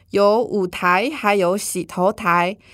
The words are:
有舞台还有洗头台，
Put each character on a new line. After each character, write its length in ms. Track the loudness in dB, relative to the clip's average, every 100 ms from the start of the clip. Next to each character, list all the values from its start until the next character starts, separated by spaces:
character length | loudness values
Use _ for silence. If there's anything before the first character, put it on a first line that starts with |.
| -4
有 300 | 2 4 2
舞 280 | 0 -2 -4
台 420 | -2 0 0 0
还 240 | -2 0
有 220 | 2 2 0
洗 280 | -4 -8
头 280 | -6 -2 0
台， 440 | 0 0 2 0 -6 _